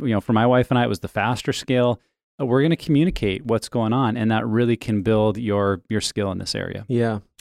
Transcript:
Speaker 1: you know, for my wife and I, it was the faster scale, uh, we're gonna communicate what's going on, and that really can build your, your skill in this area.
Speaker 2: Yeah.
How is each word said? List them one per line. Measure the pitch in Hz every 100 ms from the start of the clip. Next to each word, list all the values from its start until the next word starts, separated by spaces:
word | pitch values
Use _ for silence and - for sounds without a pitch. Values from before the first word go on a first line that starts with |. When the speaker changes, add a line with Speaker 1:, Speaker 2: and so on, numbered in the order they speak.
Speaker 1:
you | 139
know, | 107
for | -
my | 110 120
wife | 127 123
and | 127
I, |
it | 120
was | 101
the | 101
faster | - 104 127 -
scale, | 135 - 127 123 117 _ _ _ -
uh, | 135
we're | 127
gonna | 151 165
communicate | - 143 170 - 104 92 117
what's | 113 -
going | 123 110
on, | 120 127 117
and | 110
that | 110 113
really | 110 120 117
can | - 104
build | 95 110 107 101
your, | 117 101 98 95 -
your | 107
skill | - - 101
in | 92
this | 95
area. | 104 90 98 107
Speaker 2:
Yeah. | 120 117 107 - -